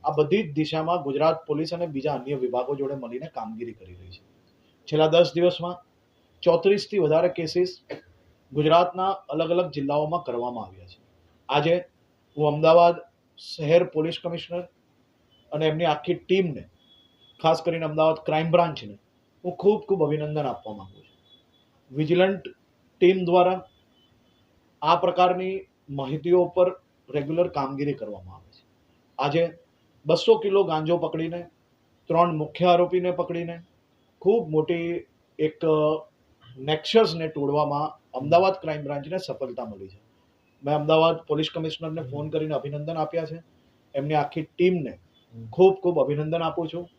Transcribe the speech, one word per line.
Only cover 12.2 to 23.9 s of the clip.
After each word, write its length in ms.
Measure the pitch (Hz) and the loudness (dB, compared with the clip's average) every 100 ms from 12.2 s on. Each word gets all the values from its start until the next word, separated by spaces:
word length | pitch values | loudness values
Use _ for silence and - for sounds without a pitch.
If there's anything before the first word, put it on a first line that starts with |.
| _ 143 | _ -2
હું 100 | 151 | 0
અમદાવાદ 480 | 147 160 170 170 170 - _ _ - | 4 6 8 6 4 -8 _ _ -20
શહેર 460 | - - 147 170 | -18 -8 4 4
પોલીસ 360 | 175 156 160 160 | 4 -2 -2 -4
કમિશનર 380 | 175 170 - 175 175 _ _ _ _ _ _ _ _ | -8 -10 -10 -12 -12 _ _ _ _ _ _ _ _
અને 140 | 151 156 | -2 0
એમની 200 | 156 170 | 0 -2
આખી 280 | 147 - | -2 -2
ટીમને, 560 | 170 - 190 175 120 - _ _ _ _ _ _ _ | -6 0 0 0 -6 -14 _ _ _ _ _ _ _
ખાસ 200 | 160 160 | 0 2
કરીને 240 | 175 165 160 | -2 -4 -4
અમદાવાદ 300 | 151 160 160 | 0 2 0
ક્રાઇમ 360 | - 156 165 | -2 -2 2
બ્રાન્ચને 480 | 170 170 147 101 101 _ _ _ _ 180 | 2 2 -4 -14 -18 _ _ _ _ -12
હું 100 | 175 | 0
ખૂબ 260 | 190 208 | 2 2
ખૂબ 220 | - 190 | 0 0
અભિનંદન 420 | 151 151 151 151 143 | 0 -2 -4 -4 -4
આપવા 300 | 110 110 104 | -6 -12 -16
માંગુ 240 | 95 - | -18 -20
છું. 180 | _ _ _ _ _ _ _ _ _ | _ _ _ _ _ _ _ _ _
વિજિલન્ટ 500 | 135 156 175 190 196 - - _ _ _ _ | -4 0 2 2 0 -10 -20 _ _ _ _
ટીમ 280 | 175 190 175 | 4 4 4
દ્વારા 420 | 180 180 185 - _ _ | 4 4 0 -8 _ _